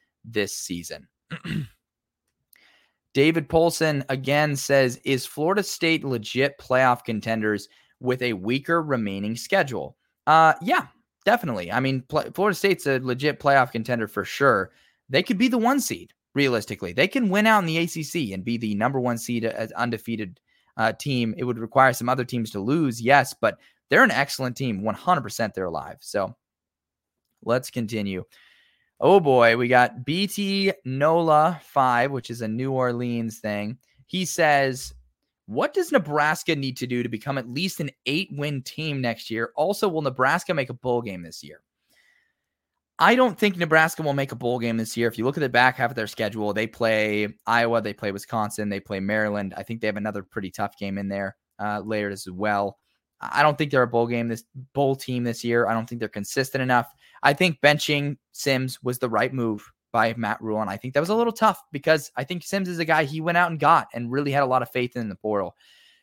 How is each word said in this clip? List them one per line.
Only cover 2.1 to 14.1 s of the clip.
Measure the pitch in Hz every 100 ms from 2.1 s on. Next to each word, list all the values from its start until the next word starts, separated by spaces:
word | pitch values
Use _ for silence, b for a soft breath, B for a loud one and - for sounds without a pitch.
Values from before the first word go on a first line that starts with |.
| _ _ _ _ b b b b b _ 135
David | 151 165 143
Polson | 165 170 - 160 143 135
again | 135 131 143 151 139
says, | - 139 127 123
"Is | 120 131 -
Florida | - 156 202
State | 185 - 165 160
legit | 143 120 104 127 139 -
playoff | - 127 131 123
contenders | - 107 113 113 107 104 - b b b
with | 123 123
a | 123
weaker | 101 98 131 135 170
remaining | 156 127 104 98 104 117
schedule?" | - 196 147 110 67 - _ _ -
Uh, | 160 160 -
yeah, | 190 349 - _ _ _ -
definitely. | 233 165 104 87
I | 107
mean, | 135 135 -
pl-, | 151 - -
Florida | 202 180
State's | 196 185 143
a | 131
legit | 127 123 147 143
playoff | 147 139 127
contender | 117 110 120
for | 107